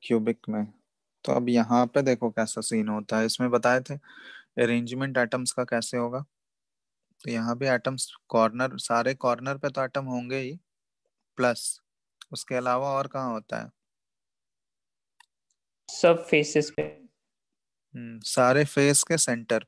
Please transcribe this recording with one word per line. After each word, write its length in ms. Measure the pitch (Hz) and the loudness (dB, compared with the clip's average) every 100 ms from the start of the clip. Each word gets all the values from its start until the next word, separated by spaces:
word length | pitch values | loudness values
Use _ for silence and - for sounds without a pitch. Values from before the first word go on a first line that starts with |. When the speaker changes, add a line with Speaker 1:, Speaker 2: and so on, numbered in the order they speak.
Speaker 1:
क्यूबिक 460 | - 117 110 113 - | 0 2 2 -2 -4
में, 160 | 107 107 - _ _ _ _ | -4 -4 -8 _ _ _ _
तो 80 | - | -2
अब 160 | 131 120 | 0 2
यहाँ 380 | 120 113 123 123 | 2 4 4 4
पे 160 | 143 | 2
देखो 280 | 135 120 117 | 2 2 0
कैसा 300 | 110 110 - | -2 -4 -4
सीन 260 | - 113 107 | -4 -2 -2
होता 300 | 107 104 110 | -4 -2 0
है। 80 | 113 | 0
इसमें 240 | - 127 | 0 0
बताए 300 | 120 120 127 | 2 2 2
थे 140 | 127 143 - - - - - - | 0 -12 -12 -20 -20 -20 -12 0
अरेंजमेंट 600 | 120 120 120 127 135 127 | 2 2 -2 -4 -2 0
एटम्स 340 | 120 127 127 | 0 -2 -4
का 120 | - 123 | -4 -2
कैसे 300 | 117 - 123 | -2 -2 -4
होगा। 280 | 120 127 147 _ _ _ _ _ _ _ _ _ | -4 -6 -10 _ _ _ _ _ _ _ _ _
तो 100 | 120 | -6
यहाँ 260 | 117 113 120 | -4 -2 -2
भी 80 | 135 | 0
एटम्स 380 | 123 135 131 - - - | 0 0 -6 -8 -12 -2
कॉर्नर, 480 | 117 110 117 131 127 | 2 2 2 -4 -4
सारे 360 | - 117 120 135 | -2 0 0 0
कॉर्नर 420 | 127 120 131 139 | -2 -2 -4 -4
पे 100 | 143 | -6
तो 140 | 135 | -4
एटम 200 | 131 139 135 | -4 -4 -6
होंगे 320 | 123 123 135 | -6 -6 -6
ही, 200 | 127 170 _ _ _ _ _ _ _ - | -6 -12 _ _ _ _ _ _ _ 0
प्लस 420 | 123 117 - - _ _ _ _ - | 0 0 -4 -10 _ _ _ _ -16
उसके 220 | 147 - | -14 -6
अलावा 340 | 127 123 123 139 | -4 0 0 0
और 180 | 135 135 | -2 -4
कहाँ 240 | 135 131 | -6 -6
होता 280 | 113 - 113 | -6 -6 -10
है? 100 | 113 _ _ _ _ _ _ _ _ _ _ _ _ _ _ _ _ _ _ _ _ _ - | -10 _ _ _ _ _ _ _ _ _ _ _ _ _ _ _ _ _ _ _ _ _ -16
Speaker 2:
सब 380 | - 175 170 - | 2 4 4 4
फेसेस 440 | 151 147 151 151 | 2 4 0 0
पे। 120 | - | -4
Speaker 1:
हम्म, 1400 | 151 151 - _ _ _ _ _ _ _ _ 127 117 113 | -8 -8 -20 _ _ _ _ _ _ _ _ -16 -14 -12
सारे 440 | - - 123 135 147 | -6 2 4 4 2
फेस 360 | - 143 143 | 4 4 4
के 140 | - 165 | 2 0
सेंटर 480 | - 117 117 113 | 0 -2 0 -2